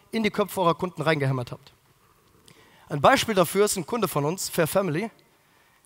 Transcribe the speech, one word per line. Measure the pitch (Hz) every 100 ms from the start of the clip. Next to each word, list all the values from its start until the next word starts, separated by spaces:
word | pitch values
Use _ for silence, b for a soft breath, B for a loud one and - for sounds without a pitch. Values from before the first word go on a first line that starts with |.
| B
in | 226
die | 208
Köpfe | - 202 -
eurer | 170
Kunden | 160 180 -
reingehämmert | 151 160 135 131 120
habt. | 127 - _ _ _ _ _ _ _ b b b b b
Ein | 147
Beispiel | 180 269 - 196
dafür | 165 190 208
ist | 196
ein | 156
Kunde | 233 185
von | 151
uns, | 143 123 -
Fair | - 156
Family. | 190 196 151 220 - _ b b b b b